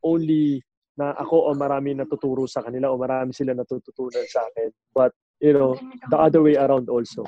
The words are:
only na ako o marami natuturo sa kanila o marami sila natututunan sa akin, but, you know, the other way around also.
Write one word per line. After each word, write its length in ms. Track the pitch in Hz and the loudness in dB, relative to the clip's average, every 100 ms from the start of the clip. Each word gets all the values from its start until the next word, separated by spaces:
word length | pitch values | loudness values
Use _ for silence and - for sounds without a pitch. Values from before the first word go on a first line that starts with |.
only 600 | 165 165 160 156 151 135 - _ _ | -2 0 0 2 0 -2 -8 _ _
na 200 | - 143 139 | -8 -6 -6
ako 320 | 139 165 151 | 0 2 2
o 40 | 143 | 0
marami 360 | 139 139 139 | -2 -2 -4
natuturo 520 | 135 139 143 139 131 131 | -6 -6 -6 -4 -4 -4
sa 160 | - | -6
kanila 280 | 117 127 135 | -8 -4 -2
o 40 | 127 | -2
marami 360 | 127 131 131 | -2 -2 -4
sila 160 | 127 131 | -4 -4
natututunan 720 | 127 120 127 - - 127 123 120 | -4 -6 -10 -10 -10 -8 -6 -4
sa 160 | 127 117 | -4 -4
akin, 240 | - 113 - _ | -4 -6 -8 _
but, 160 | - 127 - _ _ | 2 2 0 _ _
you 80 | 151 | 4
know, 240 | 143 131 127 - - 131 | 4 4 0 -8 -16 -2
the 80 | 151 | 4
other 240 | 160 160 | 6 6
way 120 | 151 | 6
around 320 | 147 135 135 120 | 6 4 2 0
also. 400 | 120 117 113 | -2 -4 -8